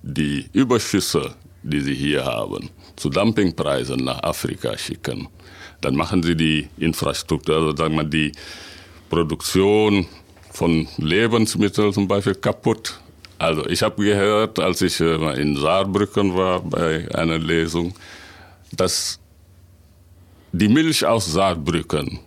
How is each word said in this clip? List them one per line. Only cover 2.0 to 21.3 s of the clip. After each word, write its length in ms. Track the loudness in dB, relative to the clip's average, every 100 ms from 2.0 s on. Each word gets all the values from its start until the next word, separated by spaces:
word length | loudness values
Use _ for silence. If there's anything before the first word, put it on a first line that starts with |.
| -2 0 -2
haben, 440 | -4 -6 -8 -12 -18 -20 -8
zu 140 | -4
Dumpingpreisen 920 | 0 2 2 0 0 -2 0 -2 -4
nach 180 | -4 -4
Afrika 560 | -4 -4 -6 -6 -6 -6
schicken, 500 | -8 -8 -8 -8 -10 -16 -20 -20 -20 -6
dann 140 | -2 -2
machen 280 | 0 0
sie 120 | 0 2
die 320 | 2 0 -4 -4
Infrastruktur, 800 | -2 0 -4 -4 -4 -4 0 0
also 200 | 2 0
sagen 200 | 0 0
wir 80 |
die 280 | 0 0 -2 -4 -18 -18 -18 -20 -20 -20 -4
Produktion 1000 | 0 0 -2 -2 2 4 4 4 2 0 -8 -20 -20 -20
von 360 | -2 0 2 0 -4
Lebensmitteln 960 | 0 2 4 2 2 2 0 2 0
zum 140 | 2 0
Beispiel 280 | 0 0 -2
kaputt. 640 | -2 0 -2 -2 -4 -12 -20 -20 -20 -4
Also 280 | 0 0 -2
ich 160 | 0
hab 140 | 0 0
gehört, 600 | 2 4 4 4 2 0
als 220 | 0 2
ich, 180 | 0 2
äh, 420 | 0 2 0 0
in 140 | 0 0
Saarbrücken 800 | 2 2 2 0 0 0 0 2
war 260 | 0 0
bei 460 | -2 -2 0 0 -4
einer 240 | -2 0 0
Lesung, 560 | 0 0 2 -2 -4 -6 -18 -20 -20 -20 -20 -20 -18
dass 480 | -2 -2 0 -6 -10 -16 _ _ -20 -20 _ _ _ -20 -20 -20 -20 -8
die 160 | 2 4
Milch 380 | 6 4 2 2
aus 260 | 2 2